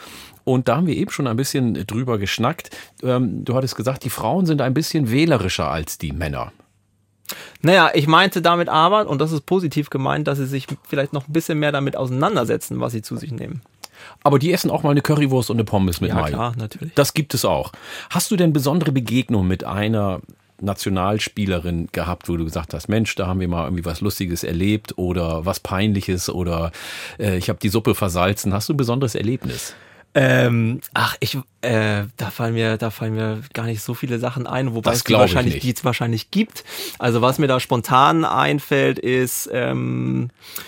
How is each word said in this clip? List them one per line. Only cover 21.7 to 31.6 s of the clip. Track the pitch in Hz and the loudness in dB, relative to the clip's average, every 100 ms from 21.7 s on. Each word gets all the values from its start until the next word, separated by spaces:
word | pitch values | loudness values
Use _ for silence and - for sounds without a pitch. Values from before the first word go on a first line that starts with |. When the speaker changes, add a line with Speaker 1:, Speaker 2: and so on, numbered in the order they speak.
| 85 82 | -4 -4
Speaker 1:
gehabt, | - 82 85 - | -4 -4 -6 -4
wo | 85 | -4
du | |
gesagt | 80 82 78 | -4 -6 -8
hast, | 76 - | -8 -2
Mensch, | 110 107 | 0 0
da | - 90 | -2 -2
haben | 95 | -2
wir | 90 | -2
mal | 85 | -2
irgendwie | 78 90 82 | -2 -4 -4
was | 80 | -4
Lustiges | 101 - 92 85 | -4 -4 -4 -4
erlebt | - 85 98 107 - - | -4 0 2 0 -2 -6
oder | 90 87 82 80 87 | -2 -2 -2 -2 -2
was | 92 | -4
Peinliches | - 92 107 98 95 90 - | -2 0 2 0 0 -2 -2
oder, | 90 87 82 82 - - - - - | -4 -2 -2 -2 -6 -12 -12 -12 -4
äh, | 104 92 | 0 0
ich | - | -2
hab | 87 | -2
die | 107 | 0
Suppe | 113 110 | 2 2
versalzen. | 101 98 87 92 101 101 | 2 0 2 2 2 0
Hast | 98 - | -2 0
du | |
ein | 147 | 0
besonderes | 117 123 127 | 2 0 0
Erlebnis? | - 104 127 - 117 - - - - _ | 0 -2 -2 -4 -8 -10 -14 -20 -20 _
Speaker 2:
Ähm, | 147 131 127 123 117 113 127 - | 2 4 6 4 4 2 -2 -4
ach, | - 110 - | -2 -2 -2
ich, | 123 139 - _ | -4 -4 -8 _